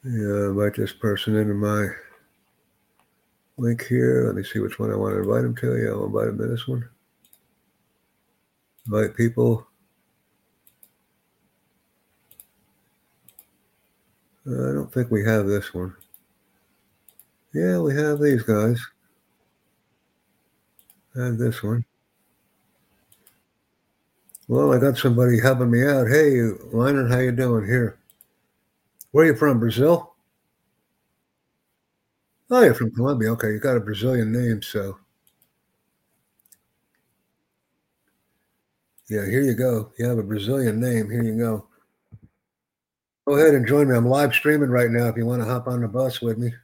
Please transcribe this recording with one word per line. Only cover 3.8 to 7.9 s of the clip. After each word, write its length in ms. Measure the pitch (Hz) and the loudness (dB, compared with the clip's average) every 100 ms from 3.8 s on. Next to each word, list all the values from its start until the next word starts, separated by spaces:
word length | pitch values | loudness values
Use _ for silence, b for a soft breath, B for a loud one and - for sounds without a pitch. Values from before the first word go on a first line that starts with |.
| - | -2
here. 400 | 123 123 127 117 | 0 2 2 0
Let 100 | 98 | -2
me 80 | |
see 160 | 101 107 | -6 -4
which 180 | 98 - | -6 -4
one 140 | 110 | -4
I 60 | 104 | -2
wanna 220 | 104 98 | -2 -2
invite 260 | 98 113 123 | 0 0 -2
him 100 | 117 | -4
to. 220 | 120 117 | -4 -2
Yeah, 140 | 113 | -2
I'll 160 | 104 101 | -4 -4
invite 200 | 104 110 | -2 -4
him 100 | 104 | -4
to 80 | 113 | -6
this 200 | 117 123 | -6 -6
one. 220 | 127 117 _ _ _ _ _ _ _ _ _ _ | -8 -8 _ _ _ _ _ _ _ _ _ _